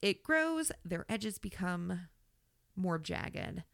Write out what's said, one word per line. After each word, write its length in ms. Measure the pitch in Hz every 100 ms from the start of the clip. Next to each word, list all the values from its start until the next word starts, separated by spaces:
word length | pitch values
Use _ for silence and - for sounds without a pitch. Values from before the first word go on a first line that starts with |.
it 220 | 202 190
grows, 480 | - 320 320 320 320 - 170
their 200 | 170 -
edges 280 | 220 214 196
become 720 | 196 - 180 175 175 180 175 - _ _ _ _ _ -
more 220 | 185 165
jagged. 640 | 156 - - - - - -